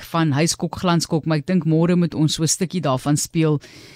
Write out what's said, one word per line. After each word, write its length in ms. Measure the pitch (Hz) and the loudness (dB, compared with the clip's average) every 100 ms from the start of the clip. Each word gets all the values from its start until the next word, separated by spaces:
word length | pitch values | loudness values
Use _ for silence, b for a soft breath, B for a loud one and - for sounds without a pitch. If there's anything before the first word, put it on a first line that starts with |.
| - | -6
van 200 | 165 165 | 0 0
Huiskok, 440 | 135 165 - 87 - | 2 0 -2 -6 -4
Glanskok, 460 | - 170 - 165 160 | 0 0 0 -2 0
maar 120 | 151 | -2
ek 80 | 139 | 0
dink 180 | 185 156 | 0 2
môre 300 | 156 175 180 | 2 2 2
moet 160 | 170 - | 0 0
ons 180 | 151 | 0
so 100 | - | 0
'n 40 | 160 | -2
stukkie 340 | - 175 180 | -2 -4 -2
daarvan 360 | 151 131 143 147 | -2 0 0 -2
speel. 420 | - 165 160 147 B B B | 0 0 2 0 B B B